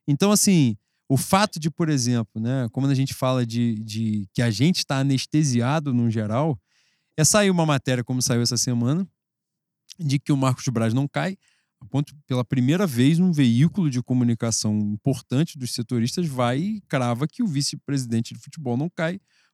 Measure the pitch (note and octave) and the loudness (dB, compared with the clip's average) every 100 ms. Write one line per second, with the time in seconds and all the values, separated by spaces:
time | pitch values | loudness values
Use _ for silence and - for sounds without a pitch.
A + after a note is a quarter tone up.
0 | - C#3+ G3+ G#3 - F3+ C3 G#2+ _ _ | -4 2 4 4 4 4 4 0 _ _
1 | _ C3+ - F#3+ G#3 - D#3 - E3 C#3+ | _ -2 2 2 2 -2 -6 -2 0 0
2 | A#2+ A#2+ A2 A2+ A#2 C3+ A#2+ B2+ C#3 C3+ | 2 0 -2 -6 -4 -2 -4 -2 0 0
3 | C3+ - C3 B2+ A#2+ A#2 A#2+ G#2+ A2 A2 | 0 -2 0 0 0 0 0 -2 -6 -4
4 | A2 G#2+ G2 - A#2+ G2+ D3 F#3 - C3+ | -2 -2 -4 -2 -2 2 2 2 -2 -2
5 | C#3 C3+ - D3+ D3+ A#2+ A#2+ D#3 D3 B2 | 0 0 0 0 0 0 0 -2 0 0
6 | A#2 A2 G#2 A2+ D#3+ B2 _ _ _ _ | 0 0 -2 -2 -2 -4 _ _ _ _
7 | _ - D#3 G#3+ G3+ F3+ D#3+ C#3 - B2 | _ 0 2 4 4 2 2 0 0 -2
8 | A#2 B2+ - A#2+ A#2 A#2 - A#2+ A#2+ D#3+ | -2 -2 0 0 0 -2 -2 0 0 0
9 | G3 _ _ _ _ _ _ _ _ - | -4 _ _ _ _ _ _ _ _ -8
10 | D3+ C3+ - C#3+ C3+ B2+ - A#2 A2+ A#2+ | -2 -2 0 0 0 0 -4 -2 0 0
11 | C#3+ - E3 G3 _ _ _ _ G#2 C3+ | -2 -4 -6 -8 _ _ _ _ -8 -6
12 | D3 - _ B2 A#2 C3+ B2 F3 G3+ A#2+ | -6 -10 _ -4 -2 0 2 2 0 2
13 | C3 E3 F#3 D3+ B2+ A#2 E3 F3+ D#3 B2+ | 4 4 2 4 4 4 2 2 -2 -2
14 | A#2+ B2+ A#2+ A2+ A#2 - A2 G#2+ G#2 G#2 | -2 0 2 0 -2 -2 0 0 -2 -2
15 | - C3+ - B2+ D#3+ D3 B2+ - A2+ A#2+ | -2 -4 -2 -2 -2 -4 -8 -6 -4 -2
16 | A#2 - E3+ B2+ A#2+ B2+ F#3+ G#3+ - C#3+ | -2 -2 -4 -2 -2 0 -4 -6 -6 -4
17 | B2 A#2 D3+ - A#3 C#3+ C#3+ C#3+ - C#3 | -2 -2 -4 -2 -2 -2 -4 -6 -6 -6
18 | B2 A#2 A#2 A#2 - D#3+ C3 A#2+ E3 - | -2 -4 -4 -10 -16 -10 -4 -4 -4 -4
19 | E3 F#3+ _ _ _ | -6 -6 _ _ _